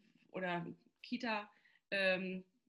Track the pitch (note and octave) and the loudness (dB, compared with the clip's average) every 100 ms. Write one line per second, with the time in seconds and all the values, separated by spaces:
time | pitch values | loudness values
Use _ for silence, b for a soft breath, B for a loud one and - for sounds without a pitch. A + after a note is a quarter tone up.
0 | - _ _ F#3 F3+ F3 E3+ - _ _ | -20 _ _ -4 0 0 -2 -10 _ _
1 | - A#3+ A#3+ G#3 G#3 b b b _ G3 | -8 -4 -2 -2 -4 b b b _ 2
2 | F#3+ F#3 F#3 F#3 - _ | 4 4 0 -6 -8 _